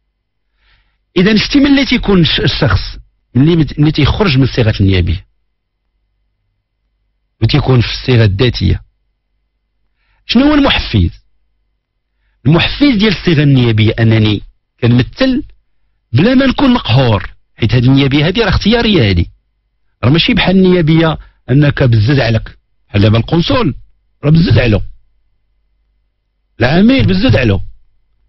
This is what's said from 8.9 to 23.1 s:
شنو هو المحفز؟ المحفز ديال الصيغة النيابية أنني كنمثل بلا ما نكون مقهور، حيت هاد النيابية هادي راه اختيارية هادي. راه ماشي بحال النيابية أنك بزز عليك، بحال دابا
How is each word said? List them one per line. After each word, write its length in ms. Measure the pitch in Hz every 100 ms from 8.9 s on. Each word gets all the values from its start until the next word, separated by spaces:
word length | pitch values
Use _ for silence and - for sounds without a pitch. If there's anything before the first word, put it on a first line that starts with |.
| _ _ _ _ _ _ _ _ _ _ _ _ _ -
شنو 180 | 226
هو 100 | 285
المحفز؟ 560 | 302 - - - 107 85 - _ _ _ _ _ _ _ _ _ _ _ _ 123
المحفز 500 | 165 - - 285 220
ديال 140 | 214
الصيغة 300 | 170 - 151
النيابية 500 | 147 131 120 107 107 -
أنني 420 | 113 110 107 101 - _ _ _
كنمثل 640 | 117 120 - - 262 254 - - _ _ _ _ _
بلا 220 | 117 208
ما 120 | 262 269
نكون 280 | - 277
مقهور، 600 | 233 - 120 123 98 - - _ -
حيت 180 | 110
هاد 100 | 123
النيابية 420 | 123 135 139 143 151
هادي 140 | 202
راه 80 | 208
اختيارية 600 | - 196 233 226 185 107
هادي. 220 | 87 - - _ _ _ _ _ _
راه 60 | 107
ماشي 240 | 160 -
بحال 220 | 220 170 190
النيابية 640 | 185 180 156 160 160 147 - _ -
أنك 320 | 135 143 -
بزز 380 | 135 113 107 139
عليك، 380 | 113 113 - - _ _ _
بحال 140 | 98
دابا 160 | 107